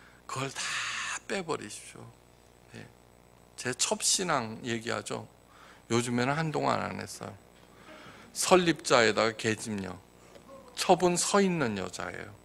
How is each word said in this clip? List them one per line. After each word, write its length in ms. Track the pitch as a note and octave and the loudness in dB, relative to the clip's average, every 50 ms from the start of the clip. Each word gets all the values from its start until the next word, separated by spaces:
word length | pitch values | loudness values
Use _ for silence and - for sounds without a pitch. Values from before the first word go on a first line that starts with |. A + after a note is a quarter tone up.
| - - - - - | -20 -20 -20 -20 -12
그걸 240 | - - C3 C#3 C3+ | -10 -6 -6 -6 -6
다 100 | - - - - - - - - - - - - - - - | -6 -6 -6 -4 -4 -4 -4 -4 -4 -4 -4 -6 -6 -8 -6
빼버리십시오. 840 | - A3 G3 F3+ D#3+ C#3+ A2 G#2 G#2 - - - - - A#2+ A#2+ A#2 - - - - - - - - - - - - - | -6 -4 -4 -2 -4 -4 -6 -6 -10 -12 -14 -14 -16 -18 -18 -18 -20 -20 -20 -20 -20 -20 -20 -20 -20 -20 -20 -20 -20 -18
예. 120 | A1+ - - - - - - - - - - - - - - - | -18 -18 -20 -20 -20 -20 -20 -20 -20 -20 -20 -20 -20 -20 -20 -14
제 160 | - - B2 B2+ | -6 -6 -4 -2
첩신앙 880 | - - - G#3+ G#3+ - - - - F#3 F3 D#3 C3 A2+ A2 A2+ - C3+ | -2 0 0 0 0 2 2 2 2 2 0 0 0 -2 -4 -8 -8 -6
얘기하죠. 640 | A#2+ A#2 A2+ A2+ A2+ A2 G#2+ G#2 - B2+ A#2 G#2+ - - - - - - - - - - - - - | -4 -4 -4 -2 -4 -4 -4 -4 -6 -8 -8 -8 -12 -18 -20 -20 -20 -20 -20 -20 -20 -20 -16 -2 0
요즘에는 420 | A#2 A#2+ A#2+ B2+ A#2+ A#2 B2 C3 C#3+ | 2 2 2 2 0 2 2 2 0
한동안 480 | D#3 E3 D#3 C#3+ C#3 C#3 C3 A#2 G#2 | 0 -2 -2 -2 0 0 2 0 0
안 180 | G2 F#2+ G2 G2 | -2 -4 -6 -8
했어요. 360 | G2 - - - A2 - G#2 F#2+ - - - - - - - - - - - - - - - - - - - | -10 -10 -12 -12 -12 -14 -14 -16 -20 -20 -20 -20 -20 -20 -20 -20 -20 -20 -20 -20 -20 -20 -20 -20 -20 -10 -6
설립자에다가 1000 | - - - F#3+ F#3 F3+ E3+ D3+ - - - D3 B2 A2+ G#2+ G#2 G#2 A2 A2+ A2 | -4 4 6 6 8 8 4 2 0 2 4 6 6 6 6 6 4 2 2 0
계집녀, 640 | - - A2+ G#2+ - - A2+ G#2+ G2 F#2 F2+ F2+ F2+ - - - - - - - - - - - - - - - | 0 -2 -2 -2 -2 -4 -6 -6 -6 -6 -8 -10 -12 -16 -20 -20 -20 -20 -20 -20 -20 -20 -20 -20 -20 -20 -12 -8
첩은 420 | - - - F#3 E3+ F3+ F3+ F3 | 0 4 4 6 6 6 4 2
서 240 | E3+ - - - G3+ | 2 2 4 4 4
있는 360 | G3 F#3 F3 E3 C3+ A2+ G#2 | 4 4 2 2 0 0 0
여자예요. 560 | G2 F2+ - - - F2+ F2+ F2 F2 F2+ G2+ G2+ - | -2 -4 -6 -6 -8 -8 -8 -8 -10 -12 -14 -16 -20